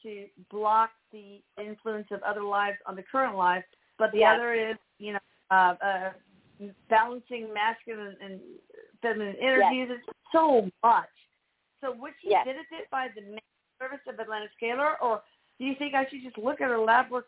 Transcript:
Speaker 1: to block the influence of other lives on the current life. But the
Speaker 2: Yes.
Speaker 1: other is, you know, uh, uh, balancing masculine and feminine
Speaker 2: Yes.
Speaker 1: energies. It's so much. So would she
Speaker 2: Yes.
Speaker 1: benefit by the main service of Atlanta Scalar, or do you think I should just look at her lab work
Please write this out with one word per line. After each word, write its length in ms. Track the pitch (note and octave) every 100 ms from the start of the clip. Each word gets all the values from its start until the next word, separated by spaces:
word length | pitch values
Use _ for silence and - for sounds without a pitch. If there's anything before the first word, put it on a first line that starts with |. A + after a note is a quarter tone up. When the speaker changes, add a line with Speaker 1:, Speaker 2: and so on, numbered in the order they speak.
Speaker 1:
to 220 | A3 G3+ G3+ - -
block 420 | G#3 G#3+ A3 A3 _ _
the 300 | G#3+ G3+ G3+ _ -
influence 460 | G#3 G#3+ A3 G#3+ G3+
of 100 | G3+
other 200 | - G#3
lives 340 | G3+ G3+ G3+ F#3+ -
on 100 | F#3
the 80 |
current 320 | - C4+ C4 F#3+
life. 280 | F3+ F3+ - _ _ -
But 120 | A3
the 80 | G#3
Speaker 2:
Yes. 160 | B3+ C#4
Speaker 1:
other 180 | A#3+
is, 240 | A#3 A3 A3+ _ -
you 140 | G#3
know, 60 | G3+ - _ -
uh, 240 | F#3+ F3+ F3+
uh, 300 | G3+ F#3+ F#3+ F#3 _ _ _ - G3+ - -
balancing 640 | A3 A#3+ B3 - A#3+ A3
masculine 600 | G#3+ A3 A3 - G#3+ G3+ F#3
and 180 | G3 F#3+ - - _ - - _
feminine 340 | A#3 G#3+ G3+ -
Speaker 2:
Yes. 20 |
Speaker 1:
energies. 480 | C4 C4 F#3+ B3+ B3
It's 260 | A#3+ - - _
so 380 | D#4+ D#4+ A#3+ F#3+ -
much. 260 | A#3 G3 - _ _ _ _ _ _ _
So 100 | C4+
would 200 | A#3 D4 -
she 80 | F4+
Speaker 2:
Yes. 160 | F#3 B3
Speaker 1:
benefit 440 | C4+ - E4 -
by 200 | C4 B3+
the 120 | G#3
main 180 | G3+ G#3+ - _ _ -
service 260 | C4 C#4 C4
of 120 | G#3+
Atlanta 300 | A3 G#3+ G#3 _
Scalar, 340 | A#3 B3+ D4+ D#4
or 200 | B3 A3 - _ _ -
do 60 | C4
you 100 | C4+
think 180 | D4
I 120 | C4+ C4+
should 160 | C#4
just 160 | B3+ A3
look 240 | A#3+ D4+
at 80 | C4
her 100 | A#3
lab 300 | A3 A#3+ B3
work 160 | -